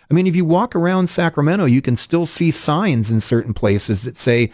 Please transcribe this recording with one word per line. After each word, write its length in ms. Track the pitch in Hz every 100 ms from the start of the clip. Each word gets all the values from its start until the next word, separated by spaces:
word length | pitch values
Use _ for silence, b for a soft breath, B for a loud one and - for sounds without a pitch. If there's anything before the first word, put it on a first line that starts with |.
| b
I 40 |
mean, 120 | 160 185
if 100 | 170
you 80 |
walk 300 | 165 175 240 170
around 320 | 170 185 180
Sacramento, 560 | - 170 156 143 196
you 180 | 151 123
can 140 | 135 120
still 300 | - 165 160
see 240 | - 170
signs 600 | 156 - 151 208 120 107
in 100 | 110
certain 340 | - 117 113
places 480 | 104 104 101 - 98
that 120 | 120 -
say 340 | - 120 113